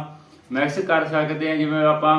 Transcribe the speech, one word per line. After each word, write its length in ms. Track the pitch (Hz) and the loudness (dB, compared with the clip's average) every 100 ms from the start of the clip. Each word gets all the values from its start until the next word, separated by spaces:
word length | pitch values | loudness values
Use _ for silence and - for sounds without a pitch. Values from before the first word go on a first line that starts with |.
| 151 - - - - | -4 -14 -20 -20 -8
ਮਿਕਸ 280 | 127 143 185 | -2 -2 -2
ਕਰ 260 | 180 160 151 | 0 0 0
ਸਕਦੇ 460 | 156 151 151 156 | -2 -2 -2 -2
ਆ, 40 | 156 | -2
ਜਿਵੇਂ 280 | 151 156 151 | 0 2 2
ਆਪਾਂ 300 | 151 151 | 2 2